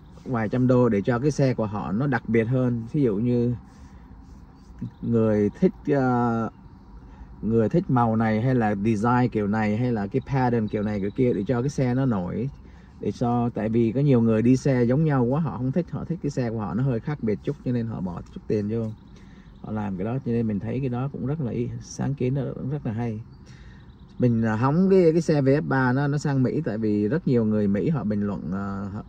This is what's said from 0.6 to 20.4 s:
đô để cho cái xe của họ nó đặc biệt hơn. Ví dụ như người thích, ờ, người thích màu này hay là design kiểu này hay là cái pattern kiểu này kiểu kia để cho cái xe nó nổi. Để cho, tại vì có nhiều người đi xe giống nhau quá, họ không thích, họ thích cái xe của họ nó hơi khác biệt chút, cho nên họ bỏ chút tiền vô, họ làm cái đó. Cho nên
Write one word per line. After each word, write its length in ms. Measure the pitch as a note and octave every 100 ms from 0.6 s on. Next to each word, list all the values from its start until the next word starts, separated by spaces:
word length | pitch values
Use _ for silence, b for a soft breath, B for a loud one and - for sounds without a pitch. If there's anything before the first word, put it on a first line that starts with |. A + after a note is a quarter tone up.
| B2+
đô 220 | B2+ A#2+
để 120 | G2+
cho 180 | F#2+ A#2+
cái 120 | D3
xe 220 | C#3+ C3+
của 120 | A#2 G#2+
họ 260 | G#2 D#2+
nó 160 | G2 D3
đặc 220 | A#2 -
biệt 140 | A2+
hơn. 400 | A2 C3 B2+ A#2+ A2+
Ví 100 | D3+
dụ 140 | B2+ G2
như 400 | B2 A#2+ A#2+ A#2+ B B B B B - - - - - - - A#2+ -
người 480 | A#2 A#2 A2 G#2 G#2
thích, 240 | - F#3 - -
ờ, 640 | C#3+ B2+ B2 A#2+ A2+ A2 - - - - - B B B -
người 280 | G#2 A2+ G#2+
thích 140 | E3+ -
màu 260 | B2+ A#2 A2
này 260 | A2+ G#2+
hay 140 | C3 B2+
là 200 | G#2+ G#2
design 540 | A2 G#2 A#2+ B2 B2
kiểu 160 | A2 G2+
này 300 | A2 G#2+ G#2+
hay 140 | B2+
là 160 | A2+ G2
cái 140 | C3 -
pattern 400 | C3+ B2+ A#2 G#2+
kiểu 160 | A2
này 160 | G#2 G#2
kiểu 100 | G2 -
kia 180 | B2
để 100 | - G2+
cho 140 | A#2+
cái 80 | C3+
xe 240 | - B2+
nó 120 | B2+ C3+
nổi. 440 | G2+ F2+ F#2 C#3 B B B B B
Để 120 | G#2
cho, 380 | - A#2+ A#2+ A#2+
tại 160 | A2+ G#2+
vì 220 | A#2 A2+
có 80 | A#2
nhiều 220 | D3 B2
người 200 | A2+ A2
đi 160 | A#2+ C3
xe 260 | D3 B2+
giống 200 | A#2+ C3+
nhau 200 | D#3 C3+ A#2+
quá, 160 | C#3+
họ 160 | D3+ A#2+
không 140 | C3
thích, 200 | F3 E3+
họ 140 | C#3+ C#3+
thích 140 | E3
cái 60 | C#3+
xe 200 | C#3 A#2
của 100 | A2+
họ 140 | G#2
nó 100 | G2+
hơi 160 | C3+ A2+
khác 180 | D3+ D3
biệt 180 | A2 G2+
chút, 120 | - D3 C3+
cho 60 |
nên 160 | A#2+ A#2
họ 140 | A#2+
bỏ 200 | - E2+ -
chút 80 | G2 -
tiền 200 | A2 G#2
vô, 160 | A#2 A2 A2+ B B B B B B
họ 100 | -
làm 260 | G#2+ G#2 F2+
cái 80 | G#2+
đó. 120 | C3 A#2
Cho 60 |
nên 160 | A#2